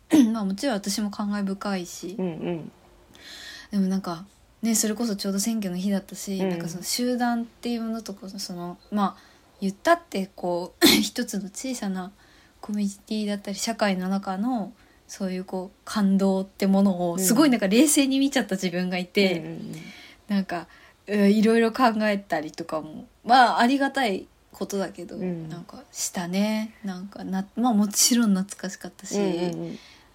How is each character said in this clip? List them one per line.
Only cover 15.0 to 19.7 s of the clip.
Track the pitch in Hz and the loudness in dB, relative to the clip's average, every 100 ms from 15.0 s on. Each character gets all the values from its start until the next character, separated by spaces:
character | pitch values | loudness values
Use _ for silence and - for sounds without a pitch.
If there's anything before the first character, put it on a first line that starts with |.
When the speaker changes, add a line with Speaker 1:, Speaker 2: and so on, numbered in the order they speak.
| - | -16
Speaker 1:
そ | - 190 | -8 -6
う | |
い | 185 | -6
う | |
こ | 185 185 185 | -6 -8 -10
う、 | _ | _
感 | - 220 196 196 | -6 0 4 4
動 | 196 190 | 4 2
っ | |
て | 196 - 196 | -2 -2 2
も | 190 | 6
の | 196 175 175 | 4 2 0
を、 | |
Speaker 2:
う | 170 | 0
ん。 | |
Speaker 1:
す | 185 | 2
ご | 247 311 | 6 6
い | |
な | 233 | 4
ん | |
か | 190 | 4
冷 | 220 294 | 6 6
静 | 302 269 | 6 4
に | 269 | 4
見 | 277 | 2
ち | 269 | 2
ゃ | |
っ | 208 | -2
た | 190 | -2
自 | 185 | -2
分 | 175 180 | -2 -2
が | 185 | -4
い | 180 | -2
て、 | - 190 170 | 2 4 2
Speaker 2:
う | |
ん | 160 | -4
う | |
ん | |
う | |
ん。 | 165 165 | -10 -10